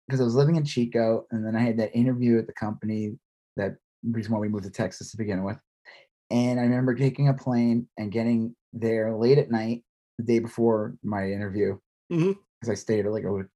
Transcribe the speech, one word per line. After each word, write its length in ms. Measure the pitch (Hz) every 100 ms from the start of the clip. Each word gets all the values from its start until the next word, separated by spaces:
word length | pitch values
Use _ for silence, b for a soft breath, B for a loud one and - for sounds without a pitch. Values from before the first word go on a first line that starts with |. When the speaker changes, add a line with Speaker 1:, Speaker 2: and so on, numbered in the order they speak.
| -
Speaker 1:
'cause 120 | 131
I 40 |
was 120 | 120 123
living 180 | 143 165
in 80 |
Chico, 640 | 147 123 117 120 113 113 -
and 140 | 110
then 120 | 110 113
I 40 |
had 180 | 120 113
that 160 | 107
interview 440 | 117 131 123 120 113
at 80 | 110
the 60 |
company, 640 | - 107 107 107 107 107 - _ _ _ 104
that 200 | 98 - _ _
reason 280 | 117 113 104
why 60 | 113
we 100 | 107
moved 160 | 104
to 60 | 95
Texas 400 | - - - -
to 60 | -
begin 240 | 104 95
with. 160 | 98 - _ _ b b b _ -
And 280 | 120 123 123
I 40 |
remember 320 | 120 127 131
taking 340 | 120 135 139 143
a 60 |
plane 540 | 135 127 120 117 117 - -
and 140 | 104
getting 420 | 110 117 117 113 - _
there 420 | 113 113 113 110
late 220 | 110 120 143
at 140 | 117
night, 340 | 113 113 120 - _ _ -
the 80 |
day 140 | 117 117
before 580 | 117 - 117 110 107 -
my 260 | 104 101 98
interview, 460 | 101 101 101 98 95 _ _ -
Speaker 2:
Mm-hmm. 200 | 170 185 196 _ _
Speaker 1:
'cause 100 | 113
I 40 |
stayed 300 | 101 - 107
at, 60 | 101
like, 120 | 107
a, 240 | 95 98 95